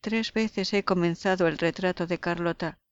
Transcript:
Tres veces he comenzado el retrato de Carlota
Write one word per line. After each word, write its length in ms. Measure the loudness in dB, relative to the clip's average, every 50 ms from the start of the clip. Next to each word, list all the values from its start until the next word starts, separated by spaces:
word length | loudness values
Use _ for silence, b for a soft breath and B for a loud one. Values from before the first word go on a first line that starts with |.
Tres 300 | -4 -2 -2 -2 -2 0
veces 420 | 0 -2 -2 0 -2 -4 -2 0 0
he 120 | 0 2
comenzado 640 | 2 2 4 4 2 0 0 0 0 2 4 2
el 100 | 2 2
retrato 500 | 2 0 0 0 0 -2 -2 -2 -2 -2
de 120 | -4 -4 -4
Carlota 600 | -2 -4 -4 -2 -2 -4 -2 _ -6 -8 -8 _ _ _